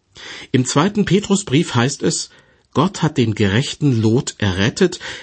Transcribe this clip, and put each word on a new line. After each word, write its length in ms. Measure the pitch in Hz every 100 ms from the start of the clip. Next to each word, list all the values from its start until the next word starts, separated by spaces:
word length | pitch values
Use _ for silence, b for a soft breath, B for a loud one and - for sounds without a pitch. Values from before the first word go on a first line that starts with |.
| _ B B B B
Im 140 | 135 127
zweiten 400 | 139 185 208 -
Petrusbrief 680 | 190 - 202 - 135 165
heißt 300 | 120 123 -
es: 260 | - - - b b b b
Gott 280 | 127 180 -
hat 160 | 156 -
den 160 | 113
gerechten 680 | 104 101 104 143 - 147 113
Lot 340 | 107 120 - -
errettet, 640 | 104 90 104 - 180 - B B